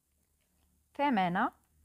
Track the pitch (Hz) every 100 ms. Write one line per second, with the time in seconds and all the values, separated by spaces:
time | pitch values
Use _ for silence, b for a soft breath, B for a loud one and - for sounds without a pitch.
0 | _ _ _ _ _ _ _ _ _ -
1 | 285 220 180 185 185 - _ _